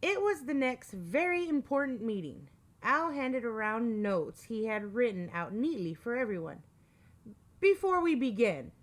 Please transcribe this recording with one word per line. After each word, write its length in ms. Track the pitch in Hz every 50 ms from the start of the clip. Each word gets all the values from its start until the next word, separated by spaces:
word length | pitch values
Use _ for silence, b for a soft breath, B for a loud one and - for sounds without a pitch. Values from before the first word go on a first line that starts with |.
It 200 | - 349 403 381
was 240 | 392 415 415 311 277
the 80 | 247 302
next 380 | 277 262 254 254 254 - -
very 560 | - 190 180 170 175 277 339 359 349 349 349
important 540 | 330 311 285 - - 277 277 285 277 262 226
meeting. 480 | 202 226 214 202 170 147 120 - 143 - _ - _ _ - _
Al 300 | - 214 262 302 330 330
handed 320 | 294 285 269 254 262 262 240
around 580 | 240 220 220 214 214 214 226 233 233 220 214
notes 420 | 208 202 196 180 156 - - - -
he 220 | - 226 220 214
had 280 | 220 214 214 208 208 196
written 360 | 226 247 240 208 185 180 175 -
out 200 | 170 175 139 190
neatly 400 | 214 247 311 330 240 180 165 165
for 220 | 156 - 233 240
everyone. 480 | 247 262 220 208 180 160 160 147 - - - b b b b b b b b b b b 226 208 _ _ _ _ -
Before 400 | - 392 403 381 - 392 370 359
we 160 | 339 339 320
begin 560 | 254 247 262 214 190 233 214 175 143 127 - - _